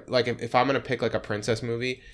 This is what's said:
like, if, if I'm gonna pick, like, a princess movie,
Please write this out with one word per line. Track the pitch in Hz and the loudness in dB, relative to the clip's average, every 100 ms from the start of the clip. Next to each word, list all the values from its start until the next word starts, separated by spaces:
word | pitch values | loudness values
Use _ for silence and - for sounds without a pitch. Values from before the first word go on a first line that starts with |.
| - | 0
like, | 127 120 | 2 2
if, | 117 | 0
if | 117 127 | 0 4
I'm | 131 | 4
gonna | 131 | 2
pick, | - 123 | 0 -2
like, | 113 | 0
a | 110 | -2
princess | - 107 107 113 | -2 -4 0 -2
movie, | 120 117 127 127 - | -2 -2 -4 -6 -10